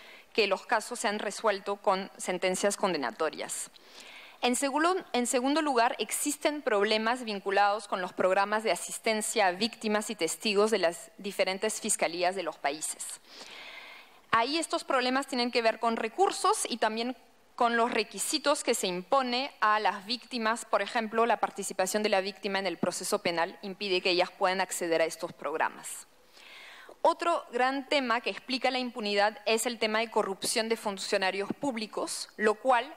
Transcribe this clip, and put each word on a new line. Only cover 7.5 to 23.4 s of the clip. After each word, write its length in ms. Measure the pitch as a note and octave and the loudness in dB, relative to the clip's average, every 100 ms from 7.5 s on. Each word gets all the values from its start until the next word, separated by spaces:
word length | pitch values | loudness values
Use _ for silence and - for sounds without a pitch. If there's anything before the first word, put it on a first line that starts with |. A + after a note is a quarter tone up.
| G3 G3+ G#3 - | 4 4 2 -4
con 120 | G3+ | -4
los 120 | F3+ | -4
programas 500 | - F#3 F#3+ G3+ G#3+ | 0 2 4 2 0
de 80 | G#3+ | 0
asistencia 760 | F3 - - A#3 G#3+ G#3+ A3+ F#3+ | -2 -2 -4 0 0 0 2 4
a 60 | |
víctimas 580 | F3+ A3+ - A3 G#3 G#3+ | 4 -2 -2 0 0 0
y 40 | G#3+ | -2
testigos 540 | D#3+ - A3 G3+ G#3+ | -2 -2 0 2 4
de 80 | G#3 | 4
las 320 | E3+ F3 - - | 2 0 -10 -12
diferentes 640 | G3 F#3+ F#3 F#3+ A3 - | -6 -2 -2 0 -2 -2
fiscalías 540 | A3 - D#3+ E3+ F3 F#3+ | -2 0 0 0 0 0
de 80 | |
los 140 | E3 - | -4 -4
países. 640 | C#3+ D3+ - - - - - - - - - - - - - - - | -4 -4 -6 -8 -12 -14 -18 -20 -18 -18 -16 -16 -18 -20 -20 -20 0
Ahí 300 | A3+ A#3+ D#4+ | 2 2 0
estos 240 | D4+ E4+ | -2 -2
problemas 420 | - C4 B3 C4 C#4 | 0 0 2 0 -2
tienen 240 | B3+ A#3+ | -2 0
que 140 | A#3+ | 0
ver 160 | A3+ A3 | 0 0
con 160 | A#3 A3+ | -2 -2
recursos 720 | A3+ - G4 - - A4 - | -4 0 0 2 0 0 -2
y 80 | A#3 | -2
también 400 | A3 A3 A#3+ B3+ - _ _ - | -2 -2 -4 -6 -14 _ _ 0
con 220 | A#3+ A#3 | 2 4
los 140 | A#3 | 2
requisitos 760 | A#3+ G#3+ G3 - D4+ C#4+ D4 - | 0 -2 -4 -4 -2 0 0 2
que 100 | A#3 | 0
se 120 | F#3+ | 0
impone 640 | F3+ F#3 C4+ B3+ A#3+ C#4 - | -2 0 0 2 -2 -4 0
a 180 | G#3+ G#3+ | 2 4
las 260 | G3+ G3+ F#3+ | 2 -2 -4
víctimas. 600 | A#3+ - B3 A3 A#3 - | -8 -6 -2 0 -2 0
Por 160 | G#3 | -2
ejemplo, 440 | G3 A#3+ A3 A3+ A#3 | 0 -2 0 2 4
la 120 | G3+ | 4
participación 680 | F#3+ - F#3+ - F#3 G#3+ | 0 -4 -6 -2 0 2
de 60 | G#3+ | 2
la 100 | G3 | 2
víctima 400 | F#3+ G3 G#3 F#3+ | 0 -4 -4 -2
en 80 | G3 | -2
el 100 | E3+ | -2
proceso 420 | F3+ - F#3 G3+ | -2 -2 -2 -2
penal 380 | F3+ E3+ | 0 0